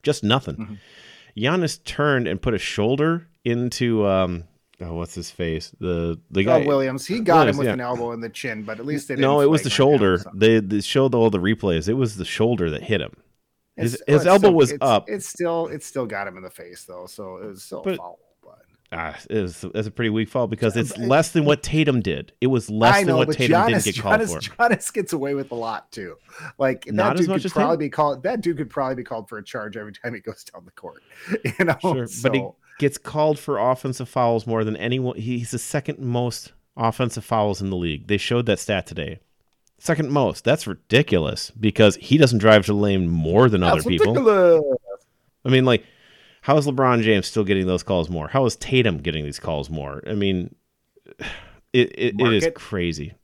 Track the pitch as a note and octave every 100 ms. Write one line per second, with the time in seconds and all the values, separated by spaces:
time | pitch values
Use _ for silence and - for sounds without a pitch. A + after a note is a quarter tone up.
0 | - D3 G#2 B2+ - D2 G#2+ G#2 _ -
1 | - - _ - A#2 F3+ E3 - - -
2 | D3 C3+ A2 F#2+ B2+ G#2 - - G#2 C#3
3 | D#3 E3+ E3 _ B2 A#2+ B2 - B2 A2+
4 | G2+ F#2+ F2+ F2 E2 _ _ _ F2 E2
5 | E2+ - E2+ - E2+ D#2+ - - F2+ E2+
6 | E2+ E2 _ F#2+ F#2+ B2+ - C#3+ C3 C3
7 | - G#3+ G#3+ D#3+ C3+ C#3+ B2+ G#2 B2 B2
8 | A#2 A#2 A2+ - C3 G#2+ G#2+ A2 B2+ D3
9 | - C#3 C3+ D3 C#3+ D#3 C3 - C#3 C#3+
10 | G2+ F2+ - F#2+ A2 A2+ G2 G#2 G2+ C3+
11 | C3+ A#2+ A2+ G2+ F#2 A2 G2 E2 D#2+ B2
12 | B2 G2+ F2 - A2 A#2 E2+ D2 - G#2+
13 | B1+ - _ _ _ _ _ - A#2 B2
14 | - D3 D#3 G3 G3+ E3+ B2+ C#3+ C3 G#2+
15 | - G3 - - F3 E3+ E3 D3+ - C#3
16 | A#2+ G2+ G2 F#2 F#2 - F2 F2+ - F2+
17 | F2+ - G2 F#2 G#2 F#2+ - - G3 F3+
18 | F2 - _ _ _ - _ _ _ E2
19 | D#2+ D#2 - A2 F#2 E2+ F#2 G#2 G#2+ -
20 | A#2 G#2+ A2 C3 A#2 A2 A2+ A#2 B2 G2+
21 | A#2 C#3 E3 F3 D3 D3 - D#3 D3+ B2+
22 | G2 C#2+ - _ B2+ B2 G#2+ G#2+ A#2 G3
23 | F#3 B2+ C3 D3+ B2 E3+ A3 G#3+ G#3 F#3
24 | - A3 G#3+ - - - A#3 A3+ - -
25 | F3+ D#3+ C#3 C#3+ C3+ A#2 A2+ G#2+ _ -
26 | F#2 D#2+ _ - D#2 - C3+ B2+ - G#2+
27 | A2 D#3 E3+ F#3+ F3+ - D#3+ E3 D3 -
28 | D3 C3 F3+ B3 F3+ D#3 C3+ - C3 C3
29 | A2+ A2+ G#2 A2 G2 B2 G#2+ G#2 G#2+ G2+
30 | A#2+ A#2 A2+ G#2+ - - F2 - F2 D2
31 | _ - - F#3 - - F3 D3+ F3+ C3
32 | A#2 - B2 C3+ A2 - _ - C#3+ C3+
33 | - D#3 D3+ D3+ - B2+ A#2+ B2+ C3+ B2+
34 | B2+ - A#2+ A#2 A#2 A2+ G#2+ G#2 G#2+ B2+
35 | B2 - A2 B2 A#2 B2 - D3 C3+ -
36 | C3 A#2+ B2 - - _ _ - A#2 -
37 | B2 A2+ - A2+ G#2 F#2+ G2 F#2 F2 D2
38 | - G2+ - A#2+ A#2 G2 - G2 - E2
39 | E2+ - _ _ _ _ _ _ - D#3
40 | D3+ C#3+ A#2 - - D#3 - F#2 _ A#2
41 | D3+ F#2+ D#2 - - - G#2+ G2 G#2+ -
42 | - C#3+ C#3 A#2 G#2+ G#2+ G2 G#2 G#2 G2
43 | F2 E2 D#2 F#2+ B2+ G#2 F2 D#2+ - F2+
44 | G#4+ B2 A#3+ G3+ F3+ E3 C#3+ B2+ - G2
45 | _ _ _ _ B2+ C3 B2+ A2+ - _
46 | _ _ _ _ - D3+ C#3+ C3+ B2+ A#2+
47 | A2 G#2 - A2 G2 G2 F#2 F2+ - F#2
48 | E2 F2 D2 C3+ B2+ - - C3 A2+ D#2+
49 | D2 D#2 D2 C#2+ - D2+ C#2+ D#2 C#2 C#2+
50 | - G#2+ G2 F#2 F2 _ _ _ _ _
51 | _ - - - - - _ B2+ A#2+ -
52 | A2+ G#2 B2 A2 E3 E3 - G2+ F2 D#2+
53 | D2 -